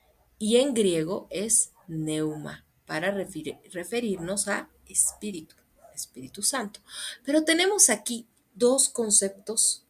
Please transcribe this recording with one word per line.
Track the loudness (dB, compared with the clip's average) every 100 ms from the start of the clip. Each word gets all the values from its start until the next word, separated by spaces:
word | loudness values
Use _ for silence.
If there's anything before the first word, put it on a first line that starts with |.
| _ _ _ _
y | 2 4
en | 4
griego | 4 2 2 0 -4 -6
es | -6 2 2 2 _ -10
neuma, | -6 -2 -2 -2 -4 -10 -14 _ _ -8
para | -2 -2
refer-, | -2 -6 -8 -10 -12 -12
referirnos | -12 -6 -4 -2 -4 -4 -4 -2
a | -4 -6 _ _
espíritu, | 0 0 -2 -8 -8 -12 _ _ _ -18
Espíritu | -14 -14 -14 -14 -4
Santo. | -2 -2 -6 -10 _ -12 -12 -10
Pero | 0 2
tenemos | 4 2 2 4 4
aquí | 4 -2 -8 -10 _ _ 0
dos | 2 4 2
conceptos | 0 2 4 2 -6 -6 0 0 -2